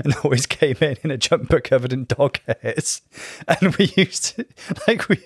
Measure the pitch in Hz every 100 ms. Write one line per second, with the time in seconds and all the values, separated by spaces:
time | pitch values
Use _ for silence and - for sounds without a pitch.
0 | 147 - 147 127 - - 151 123 151 131
1 | 156 131 - 170 - 156 - 131 123 127
2 | 123 - 139 - - - 123 131 - -
3 | _ - - - - - 185 - 202 -
4 | 190 - - - - - - 185 - 226
5 | - 190